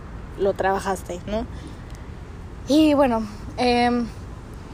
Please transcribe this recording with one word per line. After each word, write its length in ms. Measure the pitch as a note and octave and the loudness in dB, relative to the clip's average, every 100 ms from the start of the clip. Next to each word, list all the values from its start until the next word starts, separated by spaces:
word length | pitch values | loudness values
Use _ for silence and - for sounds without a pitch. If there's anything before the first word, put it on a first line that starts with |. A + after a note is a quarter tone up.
| - - - - | -12 -12 -12 0
lo 140 | G3 | 0
trabajaste, 680 | F#3+ F#3+ G3 G3 F#3 - F3 G3+ | 2 2 2 0 -4 -4 -8 -4
¿no? 200 | G#3+ B3 - - - - - - - - - - - - | -4 -4 -10 -12 -12 -12 -12 -12 -14 -14 -14 -14 -10 4
Y 240 | D4+ D#4 | 6 8
bueno, 320 | C#4+ C4+ A3+ G#3 G#3 - - | 8 6 4 -2 -8 -10 0
em, 500 | B3 A#3+ A#3+ A#3+ A3+ - - - - - - | 4 6 4 2 0 -6 -12 -12 -14 -14 -14